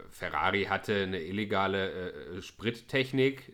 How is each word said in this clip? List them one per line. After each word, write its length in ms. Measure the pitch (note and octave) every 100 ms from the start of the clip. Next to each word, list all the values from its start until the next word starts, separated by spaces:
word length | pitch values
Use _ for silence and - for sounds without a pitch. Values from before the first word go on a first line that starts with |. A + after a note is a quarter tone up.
| G1+
Ferrari 540 | - E2+ D2 F2+ G2
hatte 400 | F#2 G2 - G2+
eine 140 | F#2+ F#2
illegale, 880 | E2 G2+ G2+ G2 G2 G2 F#2+ E2+ F2+ D2 C2+ F#2+
äh, 60 |
Sprittechnik. 1080 | - - G#2+ A#2 - C3+ C3 C3+ C3+ C3+ -